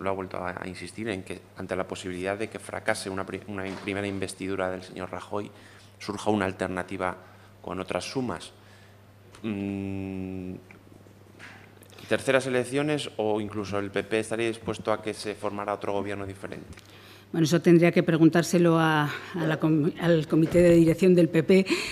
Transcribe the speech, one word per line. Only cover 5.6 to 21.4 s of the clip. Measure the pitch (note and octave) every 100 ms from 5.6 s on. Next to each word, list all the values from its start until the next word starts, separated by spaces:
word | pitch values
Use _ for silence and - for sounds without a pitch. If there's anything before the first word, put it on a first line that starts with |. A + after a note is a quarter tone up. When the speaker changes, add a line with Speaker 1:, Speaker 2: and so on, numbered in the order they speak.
| - - - -
Speaker 1:
surja | - G2+ -
una | G#2+ F#2+
alternativa | F#2 F#2 F#2 F2 G2 F#2 F2 - - - -
con | - F#2
otras | F#2 F2+
sumas. | - C3+ B2 D#2+ - - - - - - - - - -
Mm, | A2 G2+ G2+ G2 G2 G2 F#2+ F#2+ F#2+ F#2 F#2 F#2 - - - - - - - - - - - - - - -
¿terceras | A2 - C3 B2+
elecciones | B2 A#2+ C3+ D3 D3+ B2 -
o | G#2+ G#2+
incluso | G#2+ G#2 G2 G2+
el | G2+
P | G2+
P | G2 A2
estaría | A2 A2+ A#2
dispuesto | A2 - G#2+ -
a | G#2+
que | G#2+
se | G2+ G#2+
formara | G2+ G#2 G2+ G#2
otro | G2+ G2+
gobierno | G2+ G2+ G2+
diferente? | G2 F#2+ - - - - - - - - -
Speaker 2:
Bueno, | E3+
eso | D#3 E3+
tendría | F3+ E3+ E3+
que | E3+
preguntárselo | D#3+ D#3+ D#3+ E3+ E3 F3 F3 E3
a, | D#3+ D#3 D3 - -
a | F3 D#3+
la | D#3
com-, | D#3+ D#3 D3 -
al | E3+ E3+ D3+
comité | D#3 D#3+ F3
de | F3 E3+
dirección | E3 E3 F#3+
del | F3 E3+
P | E3